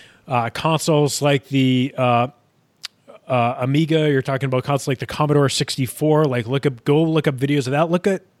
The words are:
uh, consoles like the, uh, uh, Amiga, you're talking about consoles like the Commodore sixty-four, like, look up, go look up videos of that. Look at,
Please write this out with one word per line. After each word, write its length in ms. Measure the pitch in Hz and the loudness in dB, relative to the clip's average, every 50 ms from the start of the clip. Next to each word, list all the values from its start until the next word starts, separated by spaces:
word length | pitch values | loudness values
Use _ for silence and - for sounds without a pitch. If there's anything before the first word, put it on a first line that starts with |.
| - - _ _ _ | -20 -20 _ _ _
uh, 220 | - 135 120 117 117 | -4 -2 -2 -2 -4
consoles 680 | - - - 160 160 151 - - 160 147 147 135 - - | -4 -4 -2 -2 -2 0 0 2 2 2 2 0 0 0
like 280 | 143 147 143 135 - - | 0 0 0 0 -2 -2
the, 460 | 135 135 131 131 127 127 123 139 - - | 0 2 2 4 2 2 0 -2 -2 -2
uh, 300 | 127 123 120 120 120 135 - _ _ _ _ _ _ _ _ _ - - _ _ _ - - - _ | 0 2 2 2 0 -2 -6 _ _ _ _ _ _ _ _ _ -20 -20 _ _ _ -20 -20 -18 _
uh, 280 | - 131 123 117 120 127 135 | -2 0 0 0 0 -2 -2
Amiga, 520 | 127 131 139 147 165 151 160 156 156 151 | -2 0 0 0 2 2 2 2 2 2
you're 120 | 143 135 | 2 0
talking 240 | 123 - 135 131 139 135 | 0 -2 -4 -4 -2 -2
about 160 | 127 127 - | -2 -2 -2
consoles 240 | - 143 135 - - | -2 -2 -2 -2 -4
like 100 | 135 - | -4 -4
the 80 | 127 | -6
Commodore 420 | - - - 151 147 147 147 143 131 | -6 -4 -2 0 2 2 2 2 2
sixty-four, 760 | - - 143 - - - 131 117 - - 151 156 151 151 156 | 0 -2 -4 -4 -4 -4 -4 -4 -4 -2 0 2 4 4 2
like, 200 | 143 127 123 113 | 2 0 -2 -4
look 200 | 113 135 139 - | -4 -2 -2 -2
up, 180 | 147 127 - - | -2 -4 -2 0
go 180 | - 143 160 | 2 2 2
look 240 | 165 160 160 156 143 | 2 2 0 0 0
up 100 | 160 139 | 0 -2
videos 300 | 123 139 139 147 147 123 | 0 0 0 0 0 0
of 40 | 123 | 0
that. 200 | 135 143 165 165 | 0 0 0 0
Look 160 | 170 180 - | 0 0 0
at, 160 | 208 190 185 - _ _ _ | 0 -2 -2 -6 _ _ _